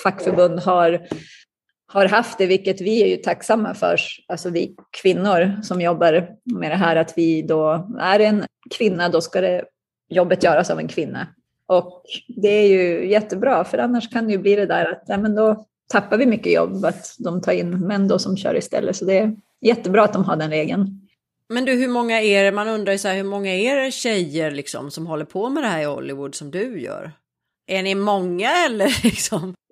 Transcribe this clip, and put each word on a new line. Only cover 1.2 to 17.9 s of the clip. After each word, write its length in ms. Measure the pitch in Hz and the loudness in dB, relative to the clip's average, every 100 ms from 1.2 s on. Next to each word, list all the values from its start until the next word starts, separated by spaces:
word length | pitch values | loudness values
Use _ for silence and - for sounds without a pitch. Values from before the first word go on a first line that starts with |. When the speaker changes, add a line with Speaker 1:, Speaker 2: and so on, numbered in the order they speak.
| - - _ _ _ _ _ | -12 -20 _ _ _ _ _
Speaker 1:
har 140 | 196 190 | 2 4
haft 320 | 208 240 - | 4 0 -2
det, 80 | 185 | 2
vilket 340 | 190 196 190 | 2 0 -4
vi 220 | 180 226 | 0 2
är 40 | 190 | 2
ju 100 | 185 | 2
tacksamma 580 | 196 170 - 226 196 | -2 -4 0 0 0
för. 260 | - 175 175 - - - | -2 0 0 -2 -12 -10
Alltså 220 | 175 185 | -8 -4
vi 260 | 170 190 - _ - | -4 -4 -8 _ 0
kvinnor 600 | 190 175 202 175 185 202 | 0 2 2 4 2 -2
som 180 | - 180 | -4 -2
jobbar 480 | 170 165 170 160 180 - | 0 4 4 4 0 -10
med 260 | 247 196 165 | -8 -6 -2
det 60 | 180 | 0
här, 200 | 170 160 | 2 2
att 160 | 160 - | 0 0
vi 260 | 165 160 | 2 0
då, 460 | 160 156 156 165 196 233 | 0 0 2 0 -4 -4
är 200 | 180 208 | 2 4
en 240 | 214 208 - _ - - | 4 2 -2 _ -16 -2
kvinna, 300 | 214 170 175 | 0 0 0
då 120 | 165 | 0
ska 200 | 165 190 | 0 -2
det, 240 | 185 180 - _ _ _ _ | 0 0 -4 _ _ _ _
jobbet 340 | 170 175 185 | 0 2 4
göras 280 | 180 175 180 | 4 4 2
av 80 | 160 | -4
en 100 | 156 | -4
kvinna. 380 | - 143 127 - _ _ _ - | -6 -6 -8 -12 _ _ _ 0
Och 340 | 180 180 - - - - | 0 0 -12 -16 -16 -14
det 200 | 247 202 | -2 2
är 200 | 208 202 | 4 6
ju 420 | 190 180 170 180 | 6 4 0 2
jättebra, 540 | 208 214 190 262 190 | 0 0 -2 2 2
för 140 | 185 - | 0 -2
annars 320 | 240 240 226 | 0 0 -2
kan 160 | 240 226 | -4 -2
det 60 | |
ju 60 | 196 | 0
bli 180 | 196 202 | 2 2
det 100 | 185 | 2
där 260 | 170 165 | 0 0
att, 100 | - - | -4 -4
ja, 120 | 202 | -2
men 160 | 214 | 0
då 320 | 208 220 214 - _ _ | 2 2 2 -6 _ _
tappar 280 | 208 202 214 | -2 0 2
vi 100 | 262 | 2
mycket 260 | 214 180 | 2 2
jobb, 320 | 165 170 190 | 2 2 0
att 300 | 170 185 - - | -4 -4 -12 -10
de 220 | 180 175 | -6 -4
tar 120 | 180 | -2
in 180 | 180 175 | -2 -2
män 380 | 180 180 | -4 -2